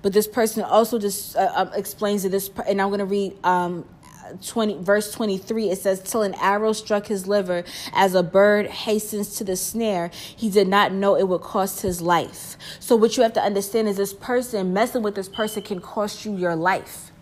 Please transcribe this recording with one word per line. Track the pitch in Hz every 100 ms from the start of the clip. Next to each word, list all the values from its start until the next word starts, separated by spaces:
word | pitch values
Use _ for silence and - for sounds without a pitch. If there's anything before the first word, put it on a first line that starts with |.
But | 202
this | 196 208
person | - 220 220
also | 190 208 226 233
just, | 202 190 - -
uh, | 190
um, | - 185
explains | - 196 - 208 208
that | 185
this, | 190 190
per-, | -
and | - 196
I'm | 196
gonna | 202
read, | 196 202 190 -
um, | 175 180 175 175 - - - - 92 185
twenty, | - 226 214 185
verse | 185 208 208
twenty-three. | - 220 190 - 226 214
It | 190
says, | 196 190
"Till | - 233
an | 202
arrow | - 185 208 220
struck | 214 - 208 208
his | 196 185
liver, | 208 185 175 175 - -
as | - 190
a | 185
bird | 170 190 208 208 202
hastens | - - 214 214 208 202 -
to |
the | 196 185
snare, | - 226 220 185 170 - -
he | - 226
did | 196 190
not | 202 202
know | 190 202 170
it | 190
would | 175
cost | 175 202 190 -
his | 196 175
life." | 170 170 127 - - - - -
So | - 233
what | 220 254
you |
have | 226
to | 226
understand | 202 196 196 226 220
is | 196
this | 202
person, | - - 247 247 208 185
messing | 185 240 254
with | 214
this | 202 190
person | - 214 214
can | - 185
cost | - - 208 -
you | 214 196
your | 175 165
life. | 175 185 - - - -